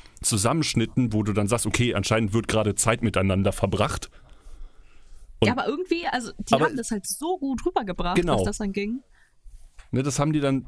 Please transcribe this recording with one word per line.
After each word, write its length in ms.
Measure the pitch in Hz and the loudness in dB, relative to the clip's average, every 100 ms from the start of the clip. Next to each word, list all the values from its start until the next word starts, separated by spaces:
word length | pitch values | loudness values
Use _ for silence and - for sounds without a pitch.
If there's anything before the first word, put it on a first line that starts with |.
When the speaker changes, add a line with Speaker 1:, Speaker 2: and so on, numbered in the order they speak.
| - - | -20 -6
Speaker 1:
Zusammenschnitten, 880 | - 110 110 160 147 - 113 - 123 | -2 2 2 2 0 0 0 0 2
wo 100 | 107 | 2
du 100 | 107 | 2
dann 160 | 104 101 | 0 2
sagst, 180 | 117 113 | 0 0
„Okay, 280 | - 123 | 2 2
anscheinend 380 | 95 98 110 107 | 2 2 2 2
wird 160 | 110 - | 0 2
gerade 260 | 110 104 | 2 2
Zeit 280 | 95 117 120 | 2 2 2
miteinander 500 | 110 95 95 95 98 | 2 2 2 4 2
verbracht.“ 580 | - 101 98 104 - - - - - - - - - - - - - - - | 2 0 2 0 -2 -8 -16 -20 -20 -18 -14 -14 -16 -20 -20 -18 -18 -18 0
Und 80 | - | 2
Speaker 2:
Ja, 40 | |
aber 140 | 247 - | 2 -2
irgendwie, 400 | 294 370 339 339 | -4 -2 -2 0
also, 200 | 247 226 - | -4 -6 -10
die 160 | - | 0
Speaker 1:
aber 120 | - - | 2 2
Speaker 2:
haben 100 | 269 | 0
das 140 | 226 | -6
halt 160 | 214 - | -4 -2
so 320 | - 311 370 | -2 -2 -4
gut 260 | 277 254 349 | -2 -2 -2
rübergebracht, 500 | 349 202 175 175 185 | -2 -4 -4 0 0
Speaker 1:
Genau. 200 | 165 123 | 2 2
Speaker 2:
was 80 | |
das 160 | 185 208 | 0 -2
anging. 420 | 208 196 202 247 - - _ _ - - - - - | -4 -4 -4 -6 -10 -20 _ _ -20 -20 -20 -20 -4
Speaker 1:
Ne, 120 | 123 | -2
das 160 | 139 135 | 0 0
haben 140 | 147 | 0
die 80 | 151 | 2
dann, 260 | 139 135 | 2 0